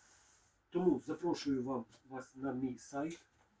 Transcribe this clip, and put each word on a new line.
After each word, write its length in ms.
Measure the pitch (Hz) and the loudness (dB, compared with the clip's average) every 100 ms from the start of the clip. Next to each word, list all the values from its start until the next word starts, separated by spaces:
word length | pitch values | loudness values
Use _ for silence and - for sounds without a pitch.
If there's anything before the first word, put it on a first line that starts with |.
| - - - - - _ _ | -20 -20 -20 -20 -20 _ _
Тому 300 | 180 180 131 | 4 6 4
запрошую 640 | - - 170 147 147 131 | 2 -2 0 0 0 0
вам, 200 | 127 127 117 - 127 | 0 -2 -6 -16 -12
вас 280 | 131 - 131 | -10 -10 -6
на 160 | 135 | -4
мій 260 | 127 131 123 | 0 -2 -4
сайт, 420 | - 143 160 170 - _ _ _ | -8 -4 -4 -6 -16 _ _ _